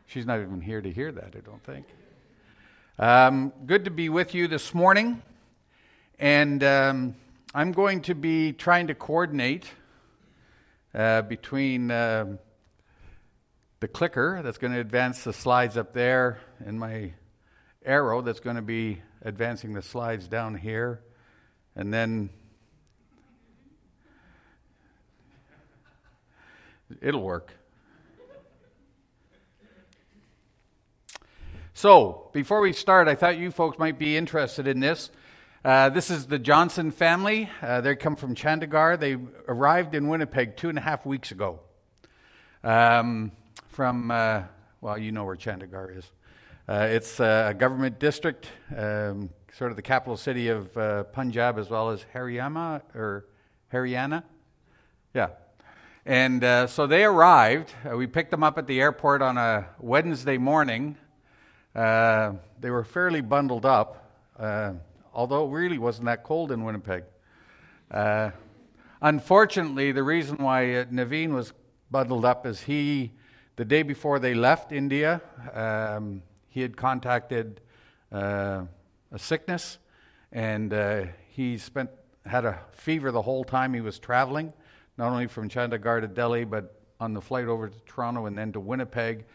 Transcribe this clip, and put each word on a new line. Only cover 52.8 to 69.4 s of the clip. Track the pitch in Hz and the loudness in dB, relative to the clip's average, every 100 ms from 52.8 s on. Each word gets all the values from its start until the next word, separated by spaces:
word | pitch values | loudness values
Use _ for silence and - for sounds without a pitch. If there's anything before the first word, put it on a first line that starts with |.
| - | -12
or | 113 110 101 - _ _ _ - | -8 -6 -8 -12 _ _ _ -8
Haryana? | 127 127 123 139 160 - _ _ _ _ _ _ _ _ | -4 -4 -4 -4 -6 -8 _ _ _ _ _ _ _ _
Yeah. | 127 92 - _ _ - - - _ - | -2 -2 -4 _ _ -20 -20 -20 _ 0
And, | 127 131 127 | 2 4 4
uh, | 123 123 123 | 4 4 4
so | - 143 | 0 4
they | 165 | 6
arrived. | 214 175 175 156 110 147 160 - 120 | 6 8 10 10 8 4 -4 -12 -8
Uh, | 120 | -6
we | 123 | -4
picked | 165 160 | -4 -2
them | 156 | 2
up | 151 151 | 0 0
at | 135 | -4
the | 131 | 2
airport | 147 - 147 139 | 2 2 2 4
on | 131 123 | 2 2
a | 117 107 95 - | 2 0 -4 -12
Wednesday | 117 139 170 139 131 131 | 0 2 2 -2 -2 0
morning. | 131 156 139 113 151 143 _ _ _ _ _ _ _ 113 | 2 2 2 -2 -6 -10 _ _ _ _ _ _ _ -2
Uh, | 113 113 113 110 107 95 - - | 2 4 4 4 0 -4 -14 -10
they | 123 | -4
were | 123 | -4
fairly | 110 175 180 160 | -4 -2 0 0
bundled | 113 143 139 120 131 | 0 0 0 0 4
up, | 120 107 - - _ _ - | 4 2 -6 -20 _ _ -10
uh, | 107 104 101 90 82 _ _ | -6 -4 -6 -8 -16 _ _
although | 117 123 143 143 | -6 -2 0 0
it | |
really | 151 180 147 | -2 -2 -2
wasn't | 117 110 120 | -4 -2 -4
that | 117 | -4
cold | - 160 156 | -2 -4 -2
in | 117 | -6
Winnipeg. | 110 107 98 90 92 _ _ _ _ _ - _ - | -6 -8 -6 -8 -8 _ _ _ _ _ -20 _ -8
Uh, | 104 104 107 107 - - - _ _ _ - | -2 0 0 -2 -6 -20 -20 _ _ _ -2
unfortunately, | 147 151 - 190 | 0 0 4 6